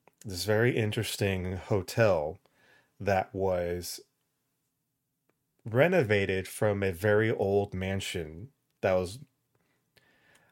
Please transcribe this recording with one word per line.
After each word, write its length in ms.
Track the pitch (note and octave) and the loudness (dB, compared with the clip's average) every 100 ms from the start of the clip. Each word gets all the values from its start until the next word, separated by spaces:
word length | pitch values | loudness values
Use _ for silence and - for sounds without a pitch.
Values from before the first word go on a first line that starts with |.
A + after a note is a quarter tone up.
| _ _ | _ _
this 200 | G#2+ F2+ F#2+ | -10 -6 0
very 300 | G#2+ A#2+ - | 2 2 2
interesting 800 | G#2+ A#2 G#2 - G2+ F#2 F2+ F#2 | 0 -2 -4 -2 -2 -2 -4 -6
hotel 840 | - G#2 - - A2 E2+ D2+ E2 _ _ _ _ _ - | -2 -2 0 2 4 4 0 -8 _ _ _ _ _ -6
that 360 | G2 F#2+ - F#2+ | 0 0 0 -2
was 640 | F#2+ F2+ F2 F2 E2 - - _ _ _ _ _ _ _ _ _ _ _ _ _ _ _ A2+ | -2 0 -2 -6 -8 -14 -18 _ _ _ _ _ _ _ _ _ _ _ _ _ _ _ -2
renovated 840 | A#2 E3+ F#3 G#2+ G#2 G2 F#2+ F#2 | 2 4 4 4 2 2 -2 -4
from 340 | - G#2+ G2+ | -2 0 0
a 100 | G2 | -2
very 400 | E2+ G#2+ G#2 A2 | 0 2 4 2
old 420 | - G2 G2+ G2+ F#2 | 0 0 0 0 -4
mansion 760 | F#2+ G2 - F#2 D#2 D#2+ B2 _ _ _ | -4 -4 -4 -8 -8 -12 -16 _ _ _
that 120 | G2+ | 0
was, 260 | F#2 F#2 B2 - _ _ _ _ _ _ _ _ _ _ _ _ | 2 0 -8 -18 _ _ _ _ _ _ _ _ _ _ _ _